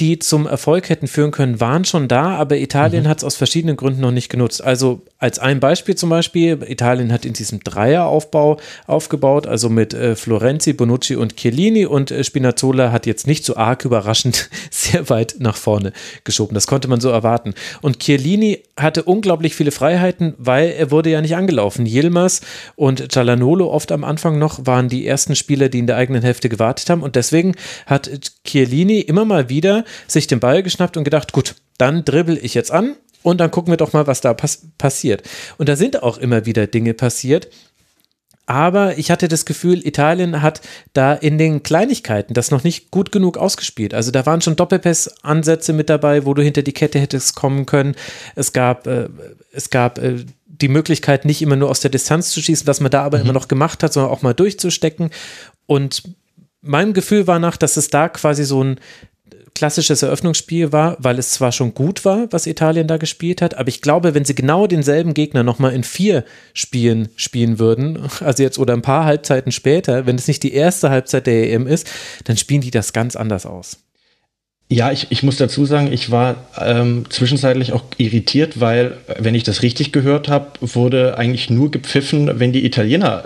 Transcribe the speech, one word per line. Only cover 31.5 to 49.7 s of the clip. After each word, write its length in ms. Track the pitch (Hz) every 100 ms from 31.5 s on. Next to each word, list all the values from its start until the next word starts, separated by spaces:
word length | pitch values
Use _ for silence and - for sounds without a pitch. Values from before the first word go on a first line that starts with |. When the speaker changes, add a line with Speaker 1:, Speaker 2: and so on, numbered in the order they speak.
| - _ _
Speaker 1:
dann 260 | 127 165
dribbel 340 | 151 151 170 160
ich 140 | 117
jetzt 160 | 120 117
an 240 | 165 240 285 _ _
und 180 | 175 175
dann 100 | 165
gucken 220 | 180 170
wir 40 | 165
doch 160 | 151
mal, 140 | 151 143
was 140 | 127
da 140 | 127
pass-, 340 | 113 147 - - _
passiert." 460 | 143 - 147 101 - - - -
Und 120 | 147
da 60 |
sind 260 | 143 233 269
auch 120 | 123 -
immer 300 | 127 117 110
wieder 220 | 113 104
Dinge 260 | 117 117
passiert. 540 | 113 123 - 127 160 - - _ _ _ _ _ _ _ _ -
Aber 500 | 127 165 190 196 147
ich 140 | -
hatte 160 | 170 170
das 200 | 160 -
Gefühl, 380 | 156 175 180
Italien 580 | 151 147 147 180 175 156
hat 180 | 151 156 - - -
da 200 | - 131
in 260 | 143 151 151
den 260 | 160 151
Kleinigkeiten 680 | - 165 240 262 - 107 -
das 180 | 117 120
noch 100 | 139
nicht 300 | 175 - -
gut 180 | 180 196
genug 260 | 208 185 -
ausgespielt. 580 | 190 - - - 104
Also 180 | 110 113
da 120 | 131 131
waren 160 | 170
schon 120 | 165
Doppelpass-Ansätze 1160 | 156 175 185 180 165 - - 147 156 156 160 -
mit 180 | 156 151
dabei, 340 | 151 147 147
wo 80 | 139
du 100 | 143
hinter 200 | 147 143
die 100 | 139
Kette 280 | - 151 147
hättest 340 | 139 131 -
kommen 320 | - 139 139 131
können. 300 | 147 139 143 - - - -
Es 160 | 135
gab, 340 | - 123 123 -
äh, 220 | 127 110 - - - _
es 180 | 135 -